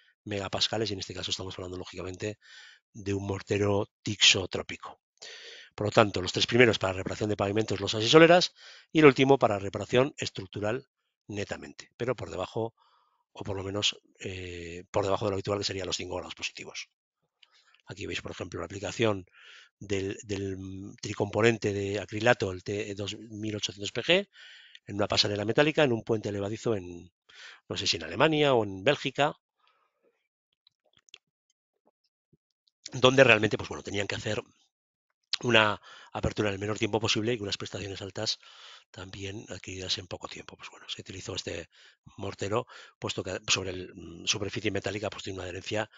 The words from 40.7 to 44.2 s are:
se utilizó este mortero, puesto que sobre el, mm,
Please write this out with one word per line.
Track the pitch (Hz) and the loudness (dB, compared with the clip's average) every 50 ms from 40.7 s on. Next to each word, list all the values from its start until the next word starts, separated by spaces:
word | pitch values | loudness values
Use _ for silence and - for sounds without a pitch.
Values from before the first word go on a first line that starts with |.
| - - - | -16 -16 -14
se | - - - | -14 -12 -12
utilizó | - - 92 95 - - 82 | -12 -14 -14 -12 -10 -10 -8
este | - - - 87 90 85 - _ - - - _ _ _ - - | -8 -8 -8 -8 -10 -12 -14 _ -20 -20 -20 _ _ _ -20 -14
mortero, | - 101 98 - - 113 98 104 120 - - - - - - _ | -10 -10 -8 -6 -6 -4 -2 -2 -2 -2 -4 -14 -20 -20 -20 _
puesto | - - 104 - - | -10 -8 -6 -6 -6
que | 98 95 92 107 107 - | -6 -6 -6 -6 -2 0
sobre | - 104 95 92 | 0 0 0 -4
el, | 90 92 90 - - | -6 -8 -10 -12 -14
mm, | 92 85 85 85 87 | -16 -16 -14 -14 -8